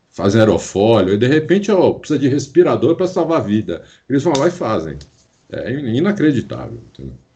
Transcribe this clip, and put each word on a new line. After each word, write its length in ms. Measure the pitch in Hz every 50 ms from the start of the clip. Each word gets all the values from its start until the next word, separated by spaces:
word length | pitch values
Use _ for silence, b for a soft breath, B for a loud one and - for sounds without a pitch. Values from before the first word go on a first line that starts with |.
| _ _
fazem 320 | _ - 87 101 101 113
aerofólio, 720 | 110 107 90 80 - - - 95 101 107 120 107 92 90 101
e 40 | 104
de 100 | 113 127
repente, 440 | 147 156 156 156 175 202 202 220
ó, 220 | 208 185 156 113 90
precisa 240 | - - - 151 135
de 100 | 135 139
respirador 680 | 123 147 - - - 165 180 156 127 110 95 120 120
pra 120 | - 185 175
salvar 320 | 185 190 165 156 165 156
a 40 | 110
vida. 420 | 101 104 107 101 87 85 78 B B B B B -
Eles 140 | 131 139 -
vão 100 | 175 151
lá 120 | 135 143 180
e 40 |
fazem. 460 | 175 - 165 117 110 90 78 78 71 73 - - _ _ _ _ _ _ _ _
É 200 | - - 73 90
in-, 260 | 123 147 147 120 110 123
inacreditável, 800 | 160 202 202 202 - 156 143 117 101 - - 110 110 107 113 117 - -
entendeu? 220 | _ - 67 65 64 62 _ _ _